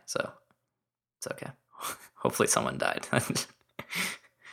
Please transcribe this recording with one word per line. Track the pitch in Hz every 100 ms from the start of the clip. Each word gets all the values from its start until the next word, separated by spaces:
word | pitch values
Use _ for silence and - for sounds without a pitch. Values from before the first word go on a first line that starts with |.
| -
so | - - - _ _ _ _ _ _ _ -
it's | -
okay. | - - - _ -
<laughs> | - - -
Hopefully | - - - -
someone | - 64 67
died. | - - -
<laughs> | - - - - - _ - - - - - - _ -